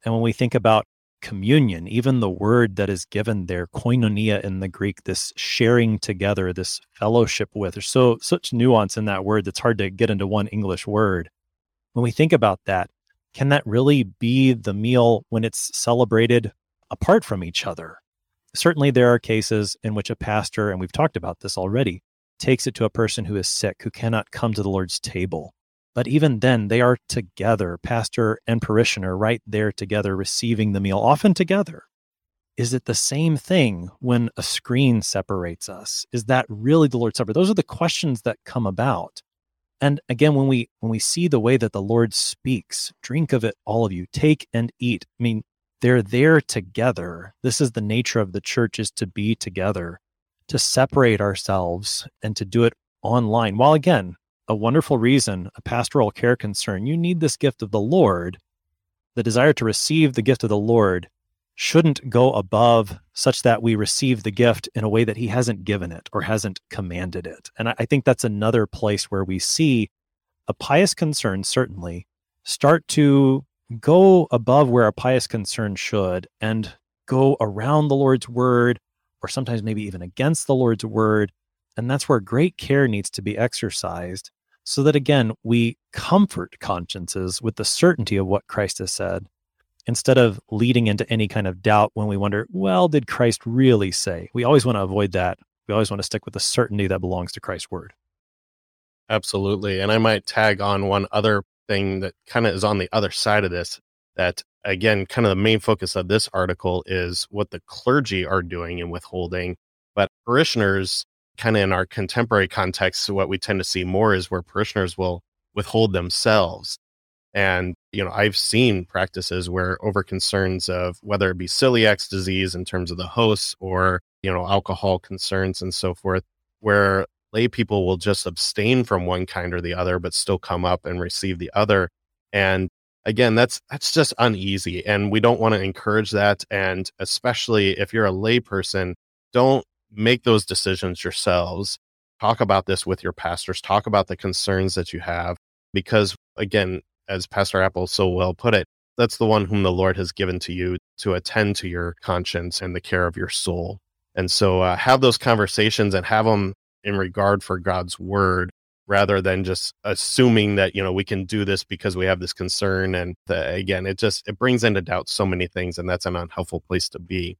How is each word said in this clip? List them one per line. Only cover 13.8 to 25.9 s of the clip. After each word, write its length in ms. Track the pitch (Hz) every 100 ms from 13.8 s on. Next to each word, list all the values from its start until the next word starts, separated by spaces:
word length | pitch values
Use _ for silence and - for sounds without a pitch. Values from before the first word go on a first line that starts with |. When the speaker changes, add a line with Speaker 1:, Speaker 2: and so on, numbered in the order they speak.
| 135 143
Speaker 1:
be 520 | 104 - 117 131 131
the 200 | 120 104
meal 500 | 101 113 127 117 113 -
when 160 | 113
it's 320 | 113 - - -
celebrated 760 | - 120 120 110 117 120 107 _ _ _ _
apart 340 | - - 208
from 200 | - 98
each 200 | 85 -
other? 340 | - 80 80 - _ _ _ _ _ -
Certainly 340 | 170 156 139
there 220 | 127 123
are 80 | 120
cases 560 | - 113 104 110 101 -
in 100 | 113
which 160 | 107 -
a 60 | 113
pastor, 540 | - 107 101 - 104
and 100 | 92
we've 120 | 92
talked 240 | - 156 -
about 240 | 87 87
this 160 | 95 -
already, 460 | 92 113 113 90 _ _ _ _
takes 280 | - 131 -
it 80 |
to 100 | -
a 60 | 110
person 340 | - 110 -
who 120 | 101 104
is 120 | 90
sick, 340 | - 104 -
who 80 | 113
cannot 400 | - 117 113 -
come 220 | - 117
to 100 | 107
the 60 | 101
Lord's 320 | 95 92 -
table. 540 | - 95 92 82 92 _ _ _ _